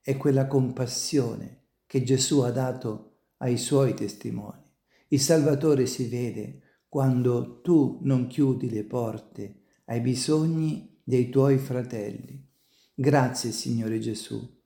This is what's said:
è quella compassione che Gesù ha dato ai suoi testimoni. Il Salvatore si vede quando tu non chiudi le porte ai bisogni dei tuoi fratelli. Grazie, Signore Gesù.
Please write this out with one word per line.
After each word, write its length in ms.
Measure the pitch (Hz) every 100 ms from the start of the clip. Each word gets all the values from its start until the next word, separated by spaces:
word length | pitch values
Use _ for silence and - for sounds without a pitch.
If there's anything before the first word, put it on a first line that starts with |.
è 160 | - 135
quella 300 | 147 135 135
compassione 1200 | 139 127 127 123 - - 151 117 110 - - _ _
che 200 | _ 135
Gesù 340 | 120 131 - 147
ha 120 | 123
dato 720 | 120 127 127 117 107 - _ _ _
ai 180 | 127 120
suoi 380 | - 143 135
testimoni. 680 | 110 104 - 117 90 104 - _ _ _ _ _
Il 120 | 139
Salvatore 680 | - 165 147 139 160 143 123
si 200 | - 120
vede 800 | 120 123 110 107 135 _ _ _
quando 720 | 147 135 127 123 120 120 -
tu 380 | - 170 127 -
non 260 | 139 131 123
chiudi 420 | - 139 127 127
le 140 | 110
porte 760 | 104 123 113 107 - - 98 - _ _ -
ai 140 | 117
bisogni 1000 | 120 123 - 156 160 160 156 151 - _
dei 260 | - 123 123
tuoi 300 | 135 135 135
fratelli. 920 | 135 127 123 117 104 - - - - _ _ _ _
Grazie, 560 | - 135 143 127 123 120
Signore 480 | 110 - 117 110 113
Gesù. 600 | 113 107 - 117 117 _